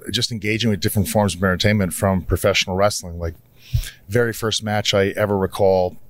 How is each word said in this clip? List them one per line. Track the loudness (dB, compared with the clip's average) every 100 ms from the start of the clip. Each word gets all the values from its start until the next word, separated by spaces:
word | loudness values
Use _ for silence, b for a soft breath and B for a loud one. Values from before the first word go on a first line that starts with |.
| -8
just | -4 -4
engaging | -4 -4 -2 0
with | 0
different | 0 0 0
forms | 2 2
of | 2
entertainment | 0 2 2 2 0
from | 0 0 0
professional | 0 0 2 0 0 0
wrestling. | 0 0 -8 -8
Like, | -8 -8 _ B B B B B B
very | 0 0
first | 0 -4 -2
match | -2 -2 2
I | 2 2
ever | 2 0 2
recall | 0 2 4 4 2 -4